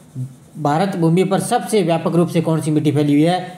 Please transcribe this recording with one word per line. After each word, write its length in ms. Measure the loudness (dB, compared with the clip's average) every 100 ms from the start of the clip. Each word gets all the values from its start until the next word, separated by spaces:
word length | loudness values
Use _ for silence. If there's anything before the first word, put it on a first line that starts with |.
| -18 -12 -12 -14 -20 -6
भारत 360 | -2 0 -2 0
भूमि 260 | 2 2 2
पर 140 | -2
सबसे 400 | -2 -2 0 0
व्यापक 320 | 0 0 0 0
रूप 120 | 2
से 120 | 0
कौन 200 | 0 -2
सी 100 | 0
मिट्टी 200 | 0 0
फैली 220 | 2 2
हुई 100 | 4
है? 160 | 4 0 -4